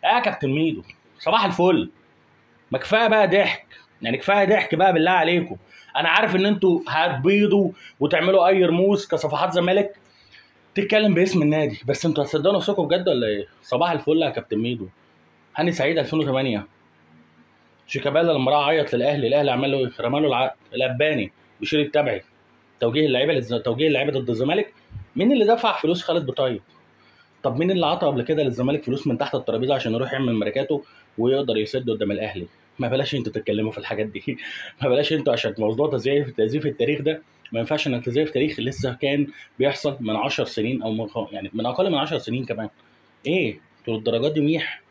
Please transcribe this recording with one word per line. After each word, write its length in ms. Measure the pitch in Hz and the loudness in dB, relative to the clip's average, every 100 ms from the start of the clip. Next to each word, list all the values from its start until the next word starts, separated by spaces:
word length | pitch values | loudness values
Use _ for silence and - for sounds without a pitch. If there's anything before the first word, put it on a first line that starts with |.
آه 120 | 165 233 | 2 2
يا 40 | |
كابتن 280 | 214 175 139 | 0 -2 -2
ميدو، 320 | 139 160 120 - - _ _ | 0 -2 -4 -12 -20 _ _
صباح 260 | - 220 | 0 2
الفل، 460 | 202 - 180 170 - _ _ _ _ _ _ _ _ | 0 2 2 2 -2 _ _ _ _ _ _ _ _
ما 80 | 131 | -6
كفايه 300 | - 220 226 | 0 2 4
بقى 200 | 214 196 | 4 6
ضحك، 380 | 190 170 - - - - _ | 4 2 -2 -12 -20 -20 _
يعني 140 | 113 131 | -2 -2
كفايه 280 | - 202 | 2 2
ضحك 300 | 190 202 - | 4 2 2
بقى 180 | 160 190 | 2 4
بالله 180 | 170 165 | 4 4
عليكم. 460 | 185 160 175 175 92 _ - - 135 | 4 4 0 -2 -10 _ -20 -10 -2
انا 120 | 165 | 2
عارف 280 | 180 220 185 | 2 2 2
ان 100 | 196 | 2
انتوا 340 | 208 190 170 - | 2 2 2 0
هتبيضوا 840 | 147 175 127 147 202 208 202 185 - - _ | 0 0 0 2 4 4 4 2 -4 -20 _
وتعملوا 480 | 151 160 175 190 175 | 0 2 4 4 6
اي 160 | 196 | 4
رموز 420 | 180 170 190 202 - | 4 4 4 2 0
كصفحات 460 | 160 151 143 175 | -2 -2 -2 0
زمالك 440 | 175 175 170 - - _ _ _ - _ _ _ | 0 2 2 0 -6 _ _ _ -20 _ _ _
تتكلم 400 | - 202 214 214 | -4 0 2 4
باسم 280 | 170 185 185 | 4 4 4
النادي، 360 | 147 151 147 - 120 | 2 2 0 -4 -4
بس 200 | 147 170 | -2 0
انتوا 180 | 151 | 0
هتصدقوا 320 | 143 156 160 202 | 0 0 2 0
نفسكم 320 | 202 190 151 | 0 -2 0
بجد 200 | 180 180 | 0 0
ولا 180 | 135 110 | 0 0
ايه؟ 200 | 104 98 _ | -2 -6 _
صباح 280 | - 127 175 | -6 0 0
الفل 320 | 151 135 160 | 0 0 0
يا 80 | 147 | 0
كابتن 280 | 117 - 107 | -4 -6 -4
ميدو. 300 | 117 120 95 _ _ _ _ _ _ - | -4 -6 -10 _ _ _ _ _ _ -2
هاني 160 | 170 | -2
سعيد 260 | 170 139 165 | 0 0 0
ألفين 200 | 135 160 | 0 -2
وثمانية، 480 | 139 131 135 107 101 _ _ _ _ - _ _ _ _ _ _ _ | 0 0 0 -4 -6 _ _ _ _ -20 _ _ _ _ _ _ _
شيكابالا 460 | 147 143 143 170 | -4 0 2 2
لما 180 | 147 131 | 2 2
راح 160 | 147 143 | 2 4
عيط 260 | 160 147 | 2 0
للاهلي، 320 | 120 123 143 117 | 0 0 0 2
الاهلي 240 | 143 143 | 2 2
عمل 220 | 123 139 | 0 0
له 60 | 139 | 0
ايه؟ 120 | 127 - | -2 -4
رمى 200 | 120 139 | -2 0
له 80 | 151 | 0
العقد. 280 | 123 131 - _ | 0 -2 -4 _
الاباني، 580 | 120 131 123 151 143 95 _ _ _ | -4 -2 0 0 0 -4 _ _ _
بشير 200 | - 156 | -2 0
التبعي، 420 | 147 147 139 101 - _ _ _ _ _ | 2 0 0 -2 -8 _ _ _ _ _
توجيه 260 | 117 131 156 | -2 2 2
اللعيبه 340 | 127 143 147 | 2 2 0
للز-، 220 | 117 117 | -2 -4
توجيه 260 | 123 120 156 | -2 0 2
اللعيبه 320 | 135 143 135 | 2 0 -2
ضد 100 | 120 | -4
الزمالك. 440 | 113 135 180 208 _ _ - - - | -2 0 0 -2 _ _ -18 -10 0
مين 160 | 208 | 2
اللي 120 | 269 | 4
دفع 360 | 208 233 226 - | 4 4 2 0
فلوس 220 | 156 175 | -2 -2
خالد 240 | - 170 139 | 0 -2 -2
بوطيب؟ 340 | 123 131 110 _ _ _ _ _ _ _ _ | -2 -2 -2 _ _ _ _ _ _ _ _
طب 160 | 135 120 | -4 -2
مين 120 | 175 | 0
اللي 160 | 185 156 | 0 0
عطى 200 | 175 147 | 0 0
قبل 160 | 131 | -2
كده 200 | 123 151 | -2 0
للزمالك 420 | 139 113 123 113 | 0 0 -2 -2
فلوس 220 | - 139 151 | -4 -4 -2
من 120 | - | -2
تحت 160 | 139 | -2
الترابيزه 400 | 135 - 110 131 | -4 -2 -2 0
عشان 180 | 139 123 | 0 0
يروح 180 | 113 131 | -2 -2
يعمل 220 | 135 131 | -2 -2
ميركاتو 460 | 113 104 131 131 147 - - _ - | 0 -2 -4 -2 -4 -6 -20 _ -2
ويقدر 380 | 117 135 131 107 | 0 2 0 -2
يسد 340 | 107 131 123 | -2 -4 -4
قدام 200 | 107 104 | -2 -2
الاهلي؟ 360 | 101 107 92 87 _ _ - | -2 -6 -8 -12 _ _ -6
ما 100 | 120 | -2
بلاش 260 | 131 127 | -2 -2
انتوا 180 | 139 120 | -4 -4
تتكلموا 400 | 110 107 104 110 | -6 -4 -2 -2
في 60 | 107 | -6
الحاجات 280 | - 107 107 | -8 -6 -6
دي. 160 | 104 - - - | -6 -10 -10 -12
<laughs> 280 | - - - | -14 -16 -4
ما 60 | 135 | 0
بلاش 240 | 127 147 | 2 2
انتوا، 200 | 156 143 | 0 0
عشان 220 | 113 110 104 | 0 -2 -2
موضوع 320 | 107 113 151 | -2 0 0
تزييف، 400 | 135 135 143 135 | 0 0 0 0
تزييف 360 | - 135 143 147 | 0 0 0 -4
التاريخ 360 | - 120 151 | -2 -2 0
ده 200 | 143 156 _ _ - | -2 -4 _ _ -8
ما 80 | 117 | -6
ينفعش 260 | 117 151 151 | -2 -2 -2
انك 180 | 123 | -2
تزييف 260 | 135 123 156 | -2 0 0
تاريخ 300 | 135 151 151 | 0 -2 -2
لسه 320 | 120 139 135 | -6 -4 -6
كان 340 | 123 139 143 143 - - - | -2 -2 0 -2 -6 -20 -2
بيحصل 380 | 135 135 147 135 | 0 0 -4 -4
من 160 | 113 107 | -4 -2
عشر 280 | 131 - | -2 -2
سنين 380 | 127 - 110 127 | -4 -2 -4 -2
او 100 | 110 | -4
من 160 | 110 107 | -4 -6
خ-، 240 | 117 104 | -6 -8
يعني 180 | 104 95 | -10 -10
من 140 | 107 117 | -6 -4
اقل 240 | 127 190 | -2 0
من 80 | 151 | 0
عشر 200 | 147 139 | -2 -6
سنين 260 | - 123 | -4 -6
كمان. 240 | 123 110 107 _ _ _ _ _ 131 | -6 -8 -8 _ _ _ _ _ -4
ايه؟ 340 | 180 277 - _ _ | -2 -2 -6 _ _
انتوا 160 | - | -6
للدرجات 380 | 113 110 117 139 | -4 -2 0 0
دي 80 | 156 | 0
ميح؟ 420 | 147 160 - - _ | 0 0 -4 -12 _